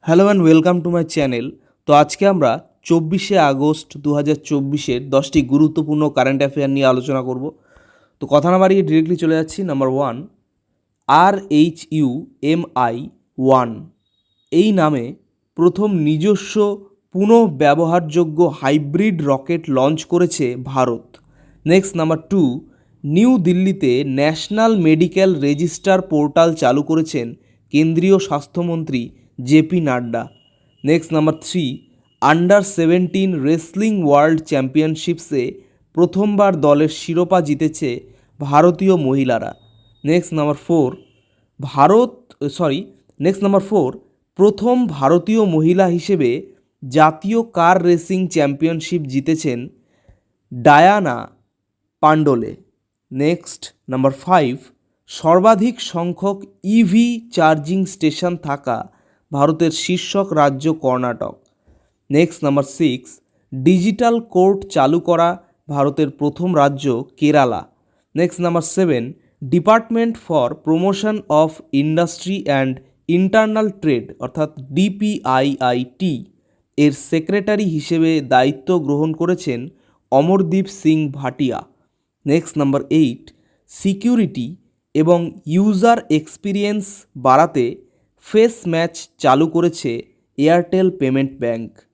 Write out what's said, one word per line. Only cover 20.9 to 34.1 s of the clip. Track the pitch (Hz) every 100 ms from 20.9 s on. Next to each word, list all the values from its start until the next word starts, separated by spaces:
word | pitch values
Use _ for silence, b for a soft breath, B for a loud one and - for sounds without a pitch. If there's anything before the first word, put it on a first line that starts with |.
| 113 - _ b b b b 151
নেক্সট | 185 190 170
নাম্বার | 160 160 -
টু, | 196 143 127 b b b b
নিউ | 143 160 240 254
দিল্লিতে | 170 180 190 190 135 123
ন্যাশনাল | 143 131 147 156 - 214 226 214
মেডিকেল | 160 160 170 185 190 165
রেজিস্টার | 143 143 170 - 196 190
পোর্টাল | 185 151 147 151 165
চালু | 160 131 135
করেছেন | 147 160 160 151 117 - _ _ _
কেন্দ্রীয় | 143 160 165 190 190
স্বাস্থ্যমন্ত্রী | 190 147 143 - 170 165 151 131 117 b b -
জেপি | 127 156 156 180
নাড্ডা। | 151 123 120 117 127 _ _ _ _ _
নেক্সট | 135 165 160
নাম্বার | 160 156 156
থ্রি, | - 185 139 139 _ _ _ _ 139
under | 160 175 202 196 -
seventeen | 165 180 180 196 190 170
wrestling | 135 165 160 190 220 214
world | 151